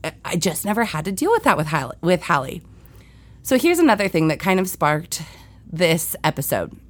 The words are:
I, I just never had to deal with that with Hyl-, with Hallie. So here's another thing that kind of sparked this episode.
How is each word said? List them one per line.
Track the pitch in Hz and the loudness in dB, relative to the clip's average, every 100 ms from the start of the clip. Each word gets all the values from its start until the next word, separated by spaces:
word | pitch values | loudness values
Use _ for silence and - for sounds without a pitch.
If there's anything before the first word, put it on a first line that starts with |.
I, | 165 - | -10 -10
I | - 175 | -6 -2
just | 180 156 | -2 -2
never | 202 208 | -2 -2
had | 233 156 165 | -2 -2 -6
to | |
deal | 190 330 | -2 0
with | 466 | 2
that | - 139 | 2 0
with | 151 | 0
Hyl-, | 156 135 - | -2 -4 -4
with | 165 180 | 0 0
Hallie. | - 151 135 170 - - - - - - - - | 2 0 0 -10 -14 -20 -20 -20 -20 -20 -20 -16
So | - 262 | 0 2
here's | 330 349 | 2 4
another | 330 202 196 | 4 4 2
thing | 170 160 | 2 2
that | 147 | 0
kind | 180 185 | 0 0
of | 180 | 0
sparked | - 151 151 160 - 160 - - - - | 0 0 0 -4 -10 -10 -18 -20 -20 -14
this | 160 175 160 - - | 0 2 2 -2 -2
episode. | 151 147 135 113 85 - | -2 -2 -2 -2 -2 -10